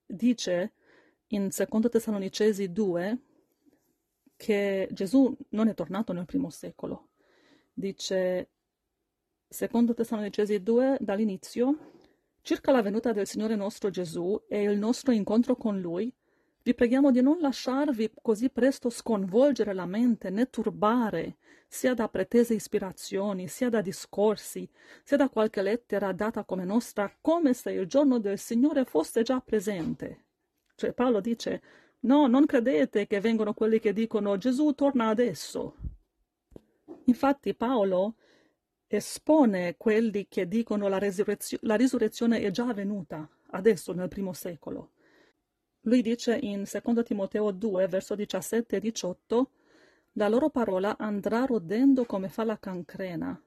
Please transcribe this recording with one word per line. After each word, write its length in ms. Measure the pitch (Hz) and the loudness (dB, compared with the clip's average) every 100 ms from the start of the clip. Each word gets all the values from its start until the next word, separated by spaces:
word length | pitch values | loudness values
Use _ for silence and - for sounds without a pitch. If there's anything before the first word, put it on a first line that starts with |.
dice 680 | - 196 233 233 - 175 190 _ _ _ _ _ - | -16 -2 2 2 0 -2 -4 _ _ _ _ _ -8
in 180 | 208 196 | -4 -2
secondo 380 | - 196 220 233 | -2 -2 0 2
Tessalonicesi 840 | 226 226 208 190 - 214 196 196 | 0 -2 -6 -4 0 0 2 -4
due 460 | 175 202 170 185 247 _ _ _ _ _ _ _ _ _ _ _ _ | -2 -2 0 -2 -6 _ _ _ _ _ _ _ _ _ _ _ _
che 520 | - 208 202 190 190 | -4 -2 0 -2 -4
Gesù 420 | - 196 269 254 - - | -6 0 4 4 0 -8
non 180 | 208 226 | 0 0
è 60 | |
tornato 380 | 185 165 190 220 | 0 -6 -4 -4
nel 140 | 180 180 | -6 -4
primo 240 | 185 175 | -4 -4
secolo. 580 | - 175 - - - _ _ _ _ _ _ _ | -8 -16 -12 -10 -10 _ _ _ _ _ _ _
Dice, 760 | - 190 190 - 190 185 180 180 _ _ _ _ _ _ _ _ _ _ | -8 -8 -6 -4 -2 0 -2 -6 _ _ _ _ _ _ _ _ _ _
secondo 460 | - 196 233 233 | -8 -2 0 0
Tessalonicesi 680 | 233 226 214 208 - 208 208 | 0 -2 -4 -6 -2 0 0
due, 340 | 185 233 262 269 | 2 2 2 0
dall'inizio, 920 | 202 196 220 190 - - 247 302 - - _ _ _ _ | -2 -2 -2 -4 -8 -2 0 0 -4 -20 _ _ _ _
circa 280 | - 320 - | -4 -2 2
la 120 | 262 | 2
venuta 300 | 202 208 240 | 2 -2 -2
del 140 | 208 196 | -2 -4
Signore 300 | - 214 220 | -4 -2 -2
nostro 320 | 196 - 208 | -4 -4 -6
Gesù 540 | 185 175 170 175 214 - | -4 -6 -4 -2 -4 -4
e 160 | 208 | -2
il 160 | 208 202 | 0 0
nostro 340 | 214 254 - | 0 -2 2
incontro 440 | 226 190 214 240 247 | 0 2 2 2 0
con 240 | 226 196 | 0 -2
Lui, 320 | 175 170 226 - _ _ _ _ | -4 -4 -6 -8 _ _ _ _
vi 100 | - | -2
preghiamo 360 | 240 240 262 285 | 2 4 6 6
di 120 | 247 | 6
non 160 | 254 339 | 6 4
lasciarvi 720 | 294 - - 262 294 226 220 - | 2 -2 -2 0 0 0 -2 -4
così 300 | - 214 254 | -2 0 0
presto 400 | - 254 269 247 | 2 2 2 -4
sconvolgere 840 | - - 214 190 202 285 247 208 | -6 -2 -2 2 4 4 4 -2
la 140 | 190 175 | -4 -4
mente, 420 | 196 247 220 190 | 0 2 2 -2
né 220 | 190 262 | -2 -2
turbare, 880 | - 214 165 208 247 226 175 185 - _ - _ | -2 -4 2 2 4 2 -2 -6 -10 _ -20 _
sia 280 | - 262 | -2 0
da 140 | 247 220 | 0 -2
pretese 440 | 185 190 240 233 | -2 2 4 4
ispirazioni, 960 | 220 - 202 190 - - 190 208 190 180 | 0 -2 -4 -4 -10 -6 -4 -2 -4 -6
sia 220 | - 247 | -4 -2
da 100 | 226 | 0
discorsi, 880 | 185 - - - 214 202 - 190 180 _ - - | -2 -6 -8 0 0 0 -6 -12 -12 _ -20 -16
sia 140 | - 285 | 0 2
da 140 | 269 | 2
qualche 320 | - 220 220 | 2 0 0
lettera 500 | 190 233 - 202 202 | -2 -2 -2 -4 -2
data 320 | 180 214 226 | -2 -4 -4
come 200 | 202 185 | -6 -6
nostra, 520 | 185 220 - - 196 _ | -2 -2 -2 -4 -4 _
come 340 | - 330 302 | 0 2 2
se 180 | 247 - | 0 -2
il 140 | 190 185 | -4 0
giorno 320 | 269 294 247 | 4 4 2
del 200 | 202 196 | 0 -4
Signore 460 | - 233 285 294 | -2 2 2 2
fosse 380 | 254 311 320 - | 0 0 0 0
già 180 | 226 254 | 0 -2
presente. 840 | - 220 196 196 160 156 - - _ _ _ _ _ - | 0 -2 -2 -4 -4 -6 -10 -14 _ _ _ _ _ -8
Cioè 120 | 208 | -6
Paolo 260 | - 247 220 | 0 2 2
dice, 420 | 196 233 - - _ - _ _ | 0 -4 -4 -6 _ -20 _ _
"No, 260 | 226 285 285 | 4 6 6
non 180 | 254 | 6
credete 600 | 302 277 233 302 269 214 202 | 6 4 2 2 2 0 0
che 140 | 202 | 0
vengono 340 | 208 226 208 | 2 2 0
quelli 240 | 208 220 220 | 0 2 4
che 140 | 220 | 2
dicono, 440 | 196 226 214 202 202 | 0 0 0 0 0
'Gesù 380 | 247 254 302 | 0 2 2
torna 340 | 277 285 277 220 | 2 2 2 2
adesso.'" 680 | 220 240 151 - - - - - - _ _ _ _ _ - _ _ - - | 2 2 0 -8 -8 -8 -8 -12 -12 _ _ _ _ _ -20 _ _ -20 -8
Infatti 500 | - 240 269 269 202 | -2 2 2 0 -4
Paolo 600 | 202 233 262 196 180 202 226 _ _ _ _ _ _ - | -4 -2 0 2 2 -2 -4 _ _ _ _ _ _ -6
espone 880 | 208 - - - 311 254 190 175 165 | -4 -4 -8 2 6 6 4 -2 -2
quelli 500 | - 214 226 196 190 | 0 2 2 -2 -6
che 200 | - 185 | -4 -2
dicono, 400 | 220 233 208 202 | -2 -2 -2 0
"La 100 | 190 | 0
resurrezio-, 600 | 202 185 208 208 - - | -2 -2 -2 -4 -6 -6
la 140 | 226 214 | 0 2
risurrezione 640 | 262 247 214 - 233 226 | 2 2 -2 0 0 0
è 100 | 202 | 0
già 180 | 185 240 | -2 -4
avvenuta, 600 | 202 196 208 165 160 156 _ _ | -4 -4 -6 -8 -12 -12 _ _
adesso 420 | 185 196 196 - | 0 2 2 -2
nel 160 | 175 180 | -6 -6
primo 240 | - 190 | -6 -8
secolo." 600 | 175 185 170 - - - _ _ _ _ _ _ _ _ _ | -8 -12 -12 -12 -12 -14 _ _ _ _ _ _ _ _ _
Lui 200 | 226 247 | 2 2
dice 340 | 220 233 - 220 | 4 0 0 -2
in 300 | 208 202 202 | -2 -6 -6
secondo 380 | 208 - 233 | -6 0 0
Timoteo 480 | 233 214 190 214 214 | 0 -2 -2 0 0
due, 340 | 190 220 185 190 | 0 -2 0 0
verso 300 | 185 - 202 | 0 -4 -6
diciassette 600 | 208 190 - 226 233 196 | -4 -6 -2 -4 -2 -2
e 40 | |
diciotto, 720 | 208 220 180 185 - 226 269 _ _ _ _ _ _ | -2 -4 -6 -8 -2 0 0 _ _ _ _ _ _
"La 140 | - 208 | -2 2
loro 220 | 226 294 | 2 2
parola 480 | 269 220 185 196 - | 0 0 0 -2 -2
andrà 460 | 214 208 196 220 | -4 -4 -2 0
rodendo 600 | 269 226 165 208 277 262 240 | 0 -2 -2 2 4 4 2
come 220 | 202 190 | -4 -6
fa 140 | - | -4
la 160 | 226 214 | -4 -4
cancrena. 840 | - 180 - - 185 165 170 180 | -6 -10 -10 -10 -8 -6 -6 -10